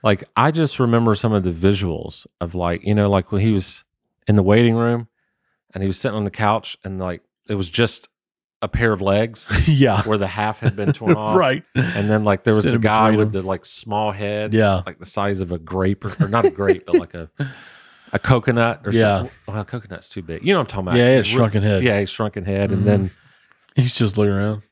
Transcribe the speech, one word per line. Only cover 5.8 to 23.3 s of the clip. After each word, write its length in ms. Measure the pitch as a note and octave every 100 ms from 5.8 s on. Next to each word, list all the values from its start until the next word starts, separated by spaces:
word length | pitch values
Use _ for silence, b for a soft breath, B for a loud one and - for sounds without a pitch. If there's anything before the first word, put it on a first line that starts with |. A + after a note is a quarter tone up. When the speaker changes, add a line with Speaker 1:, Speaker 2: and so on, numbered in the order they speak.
Speaker 1:
he 40 | G2
was 120 | F#2+
sitting 160 | C3 G#2+
on 60 |
the 80 | G2+
couch 460 | - G#2+ A2 - -
and, 160 | F#2+ F#2+
like, 220 | F#2 F2 _ _ _
it 80 | G#2
was 140 | F2+
just 400 | E2+ A#2 - - _ _ _ _ _
a 60 | G#2
pair 220 | - A#2
of 80 | G#2
legs 500 | G2 G2+ A#2 A2+ - G2+
Speaker 2:
<laughs> 80 | -
Yeah. 340 | D3 C3+ G2+
Speaker 1:
where 140 | G#2+ G#2+
the 80 | G2
half 340 | F#2+ G#2+ G#2+
had 140 | A#2+ G2+
been 160 | G#2
torn 220 | C#3+ A2+ E3
Speaker 2:
<laughs> 20 |
Speaker 1:
off. 180 | G#2+ F#3
Speaker 2:
Right. 260 | D3+ C3+ - -
Speaker 1:
And 340 | B2+ - G2+
then, 140 | G#2+
like, 200 | G#2+ G2
there 100 | - G#2+
was 80 |
Speaker 2:
Sit 60 | G#2
Speaker 1:
the 60 | A#2+
Speaker 2:
in 60 |
Speaker 1:
guy 260 | G#2+ A2 A2
Speaker 2:
between 80 | G#2+
Speaker 1:
with 140 | G#2+
Speaker 2:
them. 80 | G2+
Speaker 1:
the, 40 | F#2
like, 180 | F#2 -
small 460 | - - G#2+ G#2+
head, 400 | G2 G#2 G#2 G#2+
Speaker 2:
Yeah. 280 | G#2+ G#2+ F#2+ F2
Speaker 1:
like, 120 | E2+
the 60 | F2
size 360 | - G2+ G2
of 100 | F#2
a 80 | F2
grape, 440 | D#2+ F2+ F#2+ G2+ G#2
or, 80 | -
or 40 | G2
not 160 | A2+ A#2
a 40 |
grape, 360 | - G2 F#2 -
but, 80 | F2
like, 180 | F2
a, 160 | F2 D#2+ _
Speaker 2:
<laughs> 760 | C3+ B2+ - - _ _ _
Speaker 1:
a 40 | G2+
coconut 640 | - B2+ A2+ A#2 A#2 A2+ -
or 60 |
Speaker 2:
Yeah. 280 | A2+ A2 G2
Speaker 1:
something. 160 | F2+ - -
Well, 140 | G#2
a 40 | G2
coconut's 440 | B2 G2 F2+ -
too 140 | -
big. 200 | E2 E2
You 100 | D3
know 60 | G3
what 40 |
I'm 40 | C3
talking 200 | G2 F#2
about. 100 | A#2+
Speaker 2:
Yeah, 120 | A#2+
yeah, 60 | C3
Speaker 1:
Re- 60 |
Speaker 2:
shrunken 380 | G2+ A#2+ A2+ G#2
head. 220 | G#2 G2
Speaker 1:
Yeah, 160 | B2+ G2+
he's 100 | G2
shrunken 360 | - G#2+ G#2 F#2+
head. 240 | G2 G3+
Speaker 2:
Mm-hmm. 160 | G3 G#2
Speaker 1:
And 140 | G3+ F#2
then 60 | - b